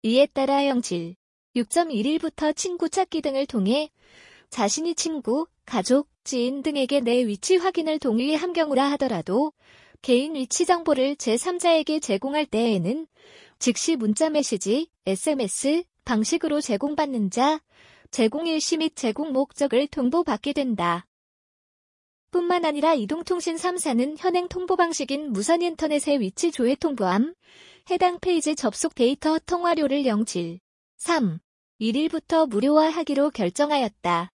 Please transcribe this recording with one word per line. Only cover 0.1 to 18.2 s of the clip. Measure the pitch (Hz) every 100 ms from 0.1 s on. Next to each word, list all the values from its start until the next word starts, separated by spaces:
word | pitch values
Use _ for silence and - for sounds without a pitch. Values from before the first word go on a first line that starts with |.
| 247 294
따라 | - 269 277 277
영칠, | 254 - 175 165 180 _ _ _ 247
육 | 226
점 | 339 339
일 | 226 233
일부터 | 311 320 - 302
친구 | 302 381 349 330
찾기 | - 370 320
등을 | 294 269 285
통해 | 233 190 269 302 _ _ - - - _
자신이 | - 208 - 339
친구, | 320 330 311 214 269 320 _ -
가족, | 233 185 262 294 _
지인 | - 262 240 277
등에게 | 294 294 254 285
내 | 233 247 233
위치 | 202 - 370
확인을 | 370 359 320 311
동의한 | 269 220 269 311 359
경우라 | 339 302 262 277
하더라도 | 285 262 190 160 202 302 _ _ - _ _
개인 | - 240 294 302
위치 | 254 - 349
정보를 | 349 330 269 262 285
제삼 | - 226 359 359
자에게 | 349 320 311 311
제공할 | - 196 269 294 294
때에는 | 220 233 202 170 294 320 _ - - - _
즉시 | - - - 311
문자 | 220 214 311
메시지, | 302 277 202 196 254 330 _ -
에스엠에스 | 190 - 277 202 - 269 320 359 _
방식으로 | - 220 220 320 320 294
제공받는 | 294 202 285 302 294 247 196
자, | 233 277 311 _ _ - - _
제공 | -